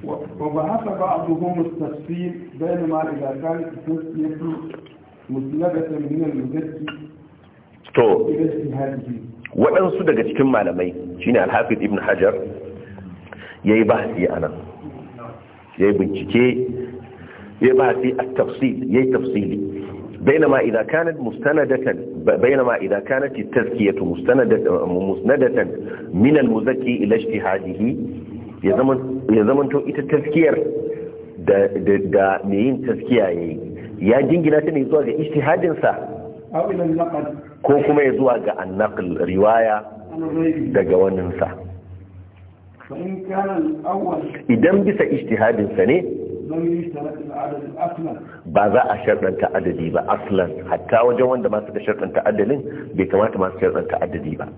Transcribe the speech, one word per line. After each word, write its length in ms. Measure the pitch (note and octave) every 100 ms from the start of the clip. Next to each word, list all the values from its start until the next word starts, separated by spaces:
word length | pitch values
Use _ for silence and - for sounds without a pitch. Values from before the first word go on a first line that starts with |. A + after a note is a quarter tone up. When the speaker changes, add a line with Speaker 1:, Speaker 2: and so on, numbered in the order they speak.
Speaker 1:
و-، 160 | - - - -
وبحث 440 | D3+ D3+ D#3 A3+ A3 F#3
بعضهم 560 | F#3 D#3+ E3+ D#3+ F3 F3
التفصيل 720 | E3 D#3+ D3 - - F3 F3 - - C3+
بينما 420 | E3 F3 D#3+ D#3
إذا 300 | D#3+ C#3 C#3 C3+
كانت 260 | D#3+ E3 E3
التزكية 640 | - D#3+ D#3+ D#3+ D#3+ D#3 D#3 E3 D#3+ - - - - - - -
مسندة 580 | C3 C3+ D3+ F3 E3 D#3+ D3+ C#3+
من 100 | D3+ D3+
المزكي 520 | C3+ B2+ D3+ D#3 D3+ D3+ - - - - - - _ _ - -
Speaker 2:
To, 320 | - A#2 F2+ -
Speaker 1:
إلى 160 | D3+ D#3+
اجتهاده. 640 | D3 C#3+ C3 C3+ C#3 B2+ A#2 G#2 - - -
Speaker 2:
waɗansu 460 | C#3+ E3 F#3 -
daga 200 | D#3 A#2
cikin 260 | A2+ - C3+
malamai, 400 | A#2+ F#2+ F2 F2+ - - -
shine 160 | - A#2
Al-Hafiz 400 | F2+ A2 A#2 A2
Ibn 160 | G#2 G2+
Hajar, 360 | G2 G2 G2 F#2+ - - - - - - - - - - - -
ya 120 | G2 A2
yi 80 | A2
bahasi 400 | A#2 - - F2+
a 140 | E2
nan. 140 | D#2+ - - - - - - - A#2 A#2+ - - - -
Ya 100 | G2
yi 60 |
bincike, 540 | G2+ G2 G2 F#2 G#2+ B2 A#2+ B2+ - - - - - - - - -
ya 60 | B2
yi 40 | C3
bahasi 320 | C3 A#2 C3 -
a 60 | -
tafsil, 480 | - B2 - C3 B2+ B2+
ya 120 | B2
yi 100 | C3
tafsili. 460 | B2+ - - F#2+ G#2 - - - - - -
بينما 360 | - D3+ D3+ C3+
إذا 240 | - A2+
كانت 360 | A2 D#3 E3 D#3
مستندة، 560 | B2 G#2+ C#3+ D3+ C3+ C3 C3 - - - -
ب-، 160 | -
بينما 340 | A#2+ C#3 B2 A2+
إذا 240 | G2 G2+
كانت 400 | G2 C3 C#3 -
التزكية 600 | G#2 - - - G2+ F2+ F2+
مستندة، 800 | E2+ - C3 A2+ G#2+ - F2 E2+
مسندة 840 | F2+ G2 F#2+ G#2+ C#3 B2+ - F2+ - - - -
من 240 | E2+ A#2+ D3+
المزكي 680 | B2 A2 A2+ C3 B2+ A#2+
إلى 120 | G#2 A2
اجتهاده، 800 | - G#2 F#2+ F#2+ F#2 F#2 A2 - - - - - - -
ya 120 | F#2 -
zaman, 200 | C3 C3 - - - A2
ya 80 |
zamanto 400 | G#2+ C3+ C3+ C#3 C3+
ita 160 | C#3 C3+
tazkiyar 480 | D3+ D3 D#3+ D#3 A#2+ - - - - - - - -
da, 240 | F2 G2 G2
da, 280 | G2 F#2+ G2 G2
da 320 | G2 F#2+ F#2+ G2+
mai 100 | G2
yin 280 | B2 B2+ B2+
tazkiya 420 | G#2 - A#2+ G2
ya 100 | F2
yi, 180 | E2+ - - - - -
ya 220 | F#2 B2
jingina 380 | C3+ E3+ D#3 D3+
ta 80 | D3+
ne 120 | D#3 C3
zuwa 180 | D3+
ga 80 | C#3+
ijtihadinsa. 800 | D3+ D3+ D3+ C#3 F3 F3 D3+ A#2+ G2 - - - - - D#3
Speaker 1:
أو 160 | F3+
إلى 120 | F3+
النقل. 420 | E3+ D#3+ E3+ D#3 D3 D3 - -
Speaker 2:
Ko 160 | - C#3+ C#3+
kuma 180 | D3
ya 80 | C#3
zuwa 260 | B2+ C3 A#2+
ga 140 | G2 -
annaql, 600 | F#2+ F#2+ G#2+ - F2+ D#2+ E2+
riwaya 580 | F#2 G#2+ A2+ A2+ G#2+ G#2+ - -
Speaker 1:
عن 100 | D#3+
غيره. 480 | D#3+ D3+ E3 D#3+ B2
Speaker 2:
daga 220 | G2+ F#2 F#2
waninsa. 500 | F#2+ F#2+ F2+ F2+ E2 - F#2 - - - - - - - - - - - -
Speaker 1:
فإن 340 | C#3 F#3 F#3+ F#3
كان 200 | F#3+ G3 F3+
الأول. 640 | D#3 D3+ D#3+ G3 F#3+ D#3+ D3+ - -
Speaker 2:
Idan 360 | A#2 E3 G3
bisa 200 | G3+ -
ijtihadinsa 800 | D#3 - G2+ G#2+ A2 G#2+ G2+ - F#2+
ne, 100 | E3 F3+ - - - D3
Speaker 1:
لم 140 | D#3+ E3+ E3+
يشترط 360 | E3 C#3+ D3 - -
العدد 380 | - C#3+ C#3+ - -
أصلًا. 360 | E3+ - D#3+ - - - -
Speaker 2:
ba 240 | E2 G2+
za 120 | G#2 -
a 100 | G#2 F2
sharɗanta 420 | G#2 F#2+ F2+ G2 F#2
adadi 340 | F2+ E2+ E2
ba 140 | - -
aslan, 440 | G#2 - F#2+ F2 - -
hatta 340 | - - A2+ A#2+
wajen 200 | A#2+ B2+
wanda 220 | B2+ G2+
ma 100 | G#2 G#2+
suka 140 | -
sharɗanta 420 | G#2 G#2 F#2 - -
adadin 360 | G#2+ G#2 C#3 - - - -
bai 120 | F#2
kamata 300 | F#2+ A2 F#2+
ma 100 | F#2
su 60 | F#2
sharɗanta 360 | F#2 - - -
adadi 320 | - E2+ D2+ D#2
ba 100 | -